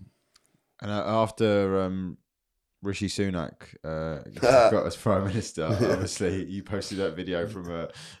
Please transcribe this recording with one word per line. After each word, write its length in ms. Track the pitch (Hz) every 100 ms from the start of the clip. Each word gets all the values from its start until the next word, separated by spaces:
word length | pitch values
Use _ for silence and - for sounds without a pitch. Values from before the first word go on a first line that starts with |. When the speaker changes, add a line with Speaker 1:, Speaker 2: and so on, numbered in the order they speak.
| - _ _ _ _ _ _ -
Speaker 1:
And, 100 | 104
uh, 120 | 104 101
after, 720 | 113 110 - 110 101 95 95
um, 380 | 95 95 90 - _ _ _ _ _ _
Rishi 260 | 98 95 98
Sunak, 460 | - 98 90 71 - - -
uh, 460 | 78 80 80 73 - -
Speaker 2:
<laughs> 300 | 123 131 110
Speaker 1:
got 160 | 104 82
as 100 | -
Prime 300 | 113 95 95
Minister, 360 | 107 - 85
Speaker 2:
<laughs> 160 | 78 104
Yeah. 60 | 107
Speaker 1:
obviously 500 | 92 95 - 92 95 90
you 160 | 98
posted 360 | 95 101 - 95
that 160 | 92 80
video 320 | 90 87 101
from 240 | 101 87
a 180 | 85 80 - - -